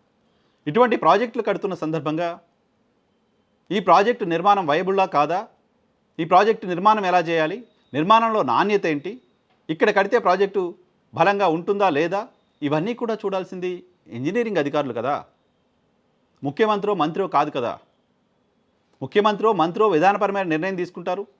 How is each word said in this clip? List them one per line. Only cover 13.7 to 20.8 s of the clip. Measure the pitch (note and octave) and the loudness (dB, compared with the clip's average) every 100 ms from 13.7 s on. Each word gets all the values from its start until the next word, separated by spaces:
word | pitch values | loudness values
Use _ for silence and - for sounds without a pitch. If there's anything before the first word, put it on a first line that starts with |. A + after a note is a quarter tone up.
| F3+ - _ - | -8 -14 _ -16
ఇంజనీరింగ్ | A#2 C#3+ A3+ A#3 F3 | -8 -4 -2 -2 -2
అధికారులు | C#3+ D3 C#3 | -2 -2 -4
కదా, | A2+ B2 C3+ - _ _ _ _ _ _ _ _ _ _ _ | -4 -4 -6 -8 _ _ _ _ _ _ _ _ _ _ _
ముఖ్యమంత్రో | C#3 C#3+ G#3+ G#3 G3+ | -6 0 0 0 0
మంత్రో | G3+ - F3 F#3+ | -2 -2 -2 -2
కాదు | C#3+ D3+ | 0 0
కదా. | C#3+ A2+ - _ _ _ _ _ _ _ _ _ _ _ - | -2 -4 -6 _ _ _ _ _ _ _ _ _ _ _ -14
ముఖ్యమంత్రో | C3+ G3+ G#3+ G3+ G#3+ | -4 0 0 2 0
మంత్రో | G3 E3 E3+ G#3+ | 2 0 2 2
విధానపరమైన | D#3 F3+ G#3 G3+ G3+ F#3 | 4 2 2 0 -2 -2
నిర్ణయం | D#3 F#3 | -2 -4
తీసుకుంటారు, | F#3 | -6